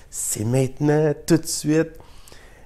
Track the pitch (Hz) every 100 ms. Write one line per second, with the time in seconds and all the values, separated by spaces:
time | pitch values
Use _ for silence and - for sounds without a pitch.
0 | - - - 107 107 131 131 - 147 151
1 | 156 147 - 160 - - 147 156 160 -
2 | - - - - - -